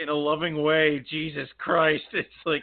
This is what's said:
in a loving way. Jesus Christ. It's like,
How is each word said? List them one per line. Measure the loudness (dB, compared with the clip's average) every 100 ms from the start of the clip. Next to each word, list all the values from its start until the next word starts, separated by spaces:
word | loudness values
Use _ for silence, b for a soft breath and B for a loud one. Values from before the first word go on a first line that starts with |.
in | -4
a |
loving | -2 0 0 -2 0
way. | 2 4 4 2 -4
Jesus | -6 -6 -8 -12 -10
Christ. | -2 2 4 2 -2
It's | -6 -6 -8 -4
like, | -4